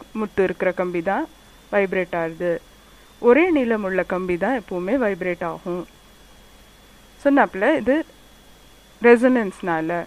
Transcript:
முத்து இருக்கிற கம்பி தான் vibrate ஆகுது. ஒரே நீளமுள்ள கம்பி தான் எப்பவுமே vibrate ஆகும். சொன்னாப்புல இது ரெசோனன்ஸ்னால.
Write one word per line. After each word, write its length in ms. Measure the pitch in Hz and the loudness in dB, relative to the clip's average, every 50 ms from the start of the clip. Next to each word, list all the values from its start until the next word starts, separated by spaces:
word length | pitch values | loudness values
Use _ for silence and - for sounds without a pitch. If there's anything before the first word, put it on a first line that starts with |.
| - - | -4 -6
முத்து 300 | - 220 214 - - - | -8 -8 -8 -4 -2 0
இருக்கிற 300 | 190 180 180 - 190 185 | 0 0 0 -2 -2 -2
கம்பி 300 | 180 - 180 180 175 175 | -2 -2 -4 -4 -4 -4
தான் 220 | 170 196 196 247 320 - - - - - - - - - | -4 -2 -2 -4 -4 -8 -12 -18 -20 -20 -20 -20 -10 -4
vibrate 440 | 208 208 196 185 202 190 180 175 - 170 | -2 0 0 0 -2 -4 -4 -4 -4 -6
ஆகுது. 380 | 165 165 165 165 175 175 170 165 - - - - - - - - - - - - - | -6 -6 -6 -6 -4 -4 -4 -4 -8 -14 -20 -20 -20 -20 -20 -20 -20 -20 -10 0 4
ஒரே 240 | 240 240 294 349 370 | 4 6 6 4 4
நீளமுள்ள 520 | 320 285 247 233 233 208 202 185 185 185 175 | 2 2 0 0 -2 -2 -2 -2 -2 -2 -2
கம்பி 320 | - 190 180 185 180 180 | -2 -4 -4 -4 -4 -4
தான் 220 | 165 185 220 269 240 | -2 -2 -2 -2 -4
எப்பவுமே 340 | 185 - 190 175 180 185 247 277 240 | -6 -6 -8 -6 -4 -2 -2 0 0
vibrate 400 | 202 190 175 180 180 175 - 185 | -2 -2 -4 -4 -6 -6 -6 -6
ஆகும். 420 | 165 160 165 - 185 175 180 165 - - - - - - - - - - - - - - - - - - - - - - - - - - - - | -8 -8 -8 -8 -8 -8 -8 -8 -12 -16 -20 -20 -20 -20 -20 -20 -20 -20 -20 -20 -20 -20 -20 -20 -20 -20 -20 -20 -20 -20 -20 -20 -20 -10 -2 0
சொன்னாப்புல 520 | 277 277 285 226 175 - 190 202 269 320 | 4 4 4 4 2 0 0 0 0 0
இது 280 | 277 214 240 277 320 - - - - - - - - - - - - - - - - - - - - | 2 2 0 0 0 -2 -6 -12 -20 -20 -20 -20 -20 -20 -20 -20 -20 -20 -20 -20 -20 -20 -20 -6 2
ரெசோனன்ஸ்னால. 1040 | 214 240 240 226 247 254 254 240 220 190 - - - 180 165 160 160 160 175 170 170 | 6 6 6 6 6 4 2 2 0 -4 -6 -8 -6 -4 -4 -2 -2 -4 -4 -4 -6